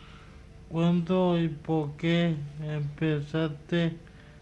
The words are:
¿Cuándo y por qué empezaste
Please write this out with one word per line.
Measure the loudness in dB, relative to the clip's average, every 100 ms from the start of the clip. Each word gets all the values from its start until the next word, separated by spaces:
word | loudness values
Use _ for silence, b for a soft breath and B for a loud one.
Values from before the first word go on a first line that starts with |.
| b b b b b -20 -8
¿Cuándo | 0 4 4 2 2 4 4
y | 2
por | -2 0 0 0 -2
qué | 2 4 4 0 -4 -8
empezaste | -6 -4 -4 -2 0 0 -2 -2 -2 -4 -2 0 0 -2 b b b b